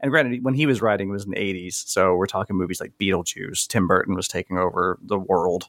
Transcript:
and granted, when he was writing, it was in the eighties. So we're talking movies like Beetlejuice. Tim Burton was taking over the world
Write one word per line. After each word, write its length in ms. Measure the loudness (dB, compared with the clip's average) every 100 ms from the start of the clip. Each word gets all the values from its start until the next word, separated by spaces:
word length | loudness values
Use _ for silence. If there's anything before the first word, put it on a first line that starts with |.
and 100 | 0
granted, 320 | 2 2 0
when 120 | 0
he 100 | 2
was 160 | 4 4
writing, 300 | 2 2 0
it 20 |
was 120 | -4 -6
in 60 |
the 60 | -4
eighties. 460 | -4 -4 -6 -10 -2
So 280 | 2 4 4
we're 80 |
talking 320 | 2 -2 -2 -2
movies 240 | -2 -4
like 160 | -8 -2
Beetlejuice. 680 | 0 0 -2 -8 -8 -6 -2
Tim 180 | 0 4
Burton 280 | 4 2
was 140 | -2 -2
taking 280 | -6 -4 -2
over 420 | 0 0 -2 -2
the 160 | -4 -4
world 500 | 2 2 2 0